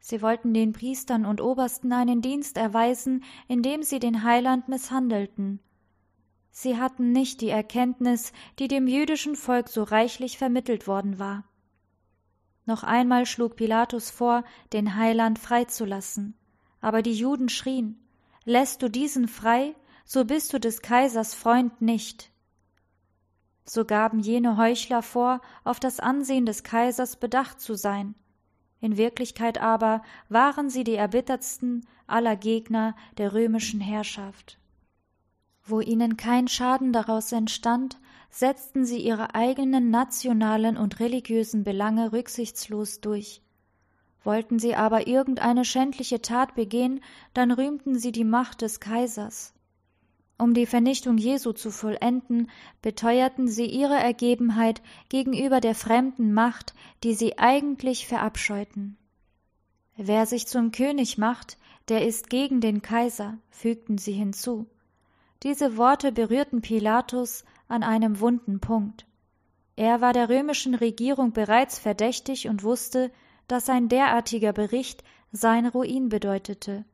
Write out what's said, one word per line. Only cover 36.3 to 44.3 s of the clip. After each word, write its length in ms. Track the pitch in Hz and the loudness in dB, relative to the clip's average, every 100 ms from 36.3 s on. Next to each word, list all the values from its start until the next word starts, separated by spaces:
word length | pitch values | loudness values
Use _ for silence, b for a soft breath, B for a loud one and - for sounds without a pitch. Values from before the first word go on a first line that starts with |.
| 247 254 | 2 2
Schaden 460 | - 247 262 262 | 0 0 0 2
daraus 400 | 233 220 220 220 | 0 0 -2 -2
entstand, 640 | 233 220 - 233 240 262 - B B B | -4 -2 -2 0 0 -2 -8 B B B
setzten 540 | - 254 269 - 277 | -2 0 0 -4 -2
sie 140 | 254 240 | 0 0
ihre 360 | - 220 226 | 0 -2 -2
eigenen 560 | - 233 269 269 262 240 | 0 0 0 2 2 4
nationalen 840 | 226 262 - 254 226 220 220 220 226 | 2 0 -4 0 2 2 2 2 0
und 240 | 208 - | -2 -2
religiösen 640 | 233 247 233 226 220 214 | -2 -2 0 0 0 -2
Belange 480 | 202 196 208 220 226 | -2 -2 0 0 0
rücksichtslos 880 | 220 254 - 226 - - 208 208 - | -2 -4 -8 -8 -8 -8 -6 -6 -8
durch. 420 | 208 208 202 - _ _ _ _ _ _ _ _ | -6 -6 -6 -18 _ _ _ _ _ _ _ _
Wollten 360 | - | -2